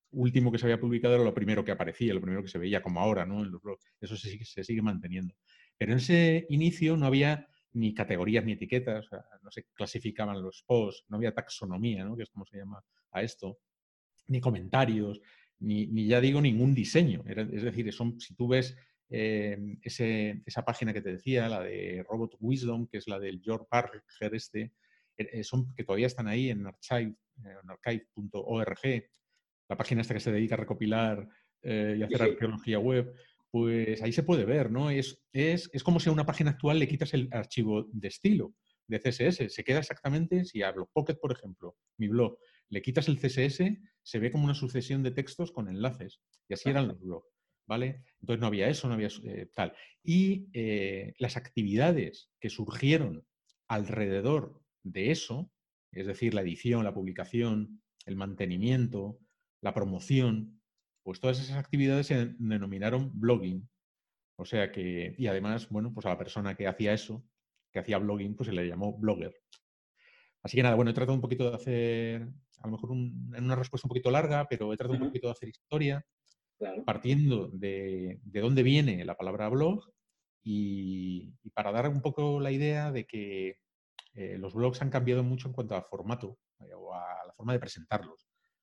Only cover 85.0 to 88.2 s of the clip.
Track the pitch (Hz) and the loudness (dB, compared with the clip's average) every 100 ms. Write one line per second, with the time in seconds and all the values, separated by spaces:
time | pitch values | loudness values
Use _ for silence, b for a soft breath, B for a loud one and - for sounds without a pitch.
85 | 123 123 123 127 131 127 107 95 - 98 | 2 2 2 -2 -4 -6 -4 -4 -6 -8
86 | 98 120 98 - _ _ - 90 92 90 | -6 -6 -8 -12 _ _ -20 -18 -12 -10
87 | 90 87 90 - 110 123 131 - 80 104 | -10 -10 -14 -8 -2 -2 -4 -12 -6 -6
88 | 80 - | -6 -18